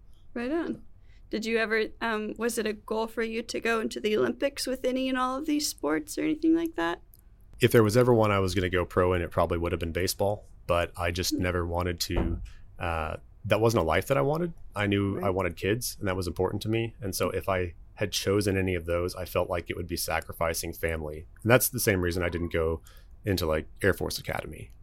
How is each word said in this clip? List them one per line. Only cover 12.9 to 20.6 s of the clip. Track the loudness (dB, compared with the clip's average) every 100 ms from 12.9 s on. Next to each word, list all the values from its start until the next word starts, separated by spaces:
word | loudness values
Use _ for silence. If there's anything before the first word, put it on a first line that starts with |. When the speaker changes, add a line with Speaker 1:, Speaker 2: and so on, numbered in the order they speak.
| -2 -4 -6 -12 -8
Speaker 2:
that | 0 4
wasn't | 4 4
a | 4
life | 2 2
that | 2
I |
wanted. | 2 0 -4 -8 -8 -2
I | 2
knew | 2 2 0
Speaker 1:
Right. |
Speaker 2:
I | 0
wanted | 0 -2 -2
kids, | -2 0 -4 -4
and | -4
that | -2
was | -2
important | -2 -2 -2
to | -2
me. | -2 -2 -6
And | -6
so | -2 -2
if | -2 0
I | 0 -2 -6 -14
had | -6 -4
chosen | -2 2 2 2 2
any | 2
of | 0 0
those, | -2 -2
I | -6
felt | -4 -2 0
like | -2 -4
it | -8
would | -6
be | -6
sacrificing | -2 -4 -4 -4 -2 -2